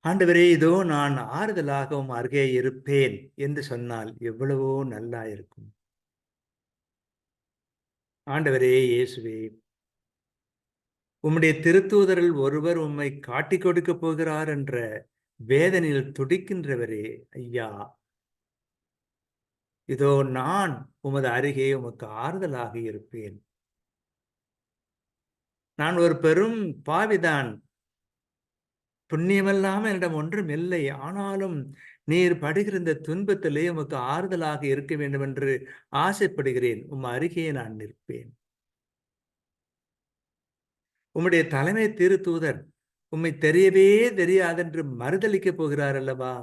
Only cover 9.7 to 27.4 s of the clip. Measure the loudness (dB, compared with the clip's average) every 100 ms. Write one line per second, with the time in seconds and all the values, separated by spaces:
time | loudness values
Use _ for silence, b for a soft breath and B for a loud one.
9.7 | _ _ _ _ _ _ _ _ _ _
10.7 | _ _ _ _ _ 0 4 4 4 6
11.7 | 4 6 4 6 4 4 4 0 0 0
12.7 | 0 -2 -4 -6 -6 -6 -6 -2 0 2
13.7 | 2 0 -2 -2 -2 -2 -2 -4 -4 -4
14.7 | -6 -6 -10 -14 _ _ _ 0 4 4
15.7 | 2 0 0 -2 -6 -2 -2 -2 -8 -4
16.7 | -6 -4 -6 -10 -12 _ -16 -8 -8 -8
17.7 | -10 -16 _ _ _ _ _ _ _ _
18.7 | _ _ _ _ _ _ _ _ _ _
19.7 | _ -8 0 4 4 2 -2 0 0 0
20.7 | -4 -12 _ -4 -2 0 0 0 0 0
21.7 | 0 -4 -12 -14 -8 -6 -4 -6 -6 -8
22.7 | -6 -8 -10 -14 -14 -14 -16 _ _ _
23.7 | _ _ _ _ _ _ _ _ _ _
24.7 | _ _ _ _ _ _ _ _ _ _
25.7 | -4 0 4 4 4 4 4 4 0 -4
26.7 | -6 -2 0 2 2 2 0